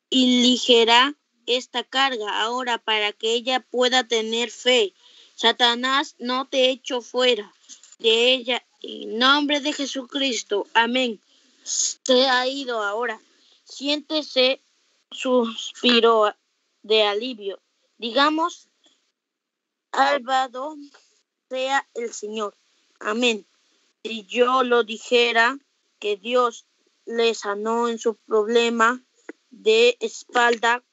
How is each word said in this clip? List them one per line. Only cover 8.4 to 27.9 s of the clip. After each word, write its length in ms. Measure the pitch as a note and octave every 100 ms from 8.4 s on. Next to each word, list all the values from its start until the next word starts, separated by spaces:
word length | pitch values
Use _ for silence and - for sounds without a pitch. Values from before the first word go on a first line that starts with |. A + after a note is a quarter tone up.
| A#3 A#3+ - _
En 360 | - G#3+ G#3 A3
nombre 420 | C4 D4 C#4+ D4
de 140 | C#4+
Jesucristo. 960 | C#4+ C4+ C4+ A#3+ C#4+ C4+ G#3+ - G3+ - A3+
Amén. 440 | A#3 B3+ B3+ G3+ _ _ _ _
Se 640 | - - - - - B3+ C4+
ha 200 | B3+ B3+
ido 360 | C#4 B3+ A#3
ahora. 360 | G3+ G#3+ B3 G#3 _ _ _ _
Siéntese, 1000 | - - C#4 D4+ - D#4 C4+ C4 B3+ C4+ _ _ _ _ _
suspiró 1200 | - C4 B3+ A3+ A3+ - - B3 A#3 A3+ A3+ G#3 - _ _ _ _
de 200 | G#3 A3
alivio. 560 | G#3 G#3 B3+ G#3+ G3 F3+ _ _ _ _
Digamos, 720 | A3+ A#3+ D4 D#4 E4+ - _ _ _ _ _ _ _ _ _ _ _ _ _
"Alabado 840 | - C#4 C#4+ A#3+ C4 C4 B3+ D4 D4+ C#4+ - _ _ _ _ -
sea 380 | C4 C4 C4+ - A3+
el 180 | A#3
Señor". 420 | - G#3 A3 G3+ - _ _ _ -
Amén. 480 | G#3+ A3+ B3 G#3+ - _ _ _ _ _
Si 220 | G#3 A3+ F#3+
yo 380 | A3+ B3 C4
lo 200 | B3 A#3+
dijera 760 | A3 A3+ - B3 A#3+ A3+ A#3 C#4 _ _ _ _
que 160 | G#3 G3
Dios 500 | A3 B3 A#3+ A3+ _ _ _ _ -
le 280 | A#3 A3+
sanó 540 | G#3+ G#3 G3+ A3 A#3
en 100 | A#3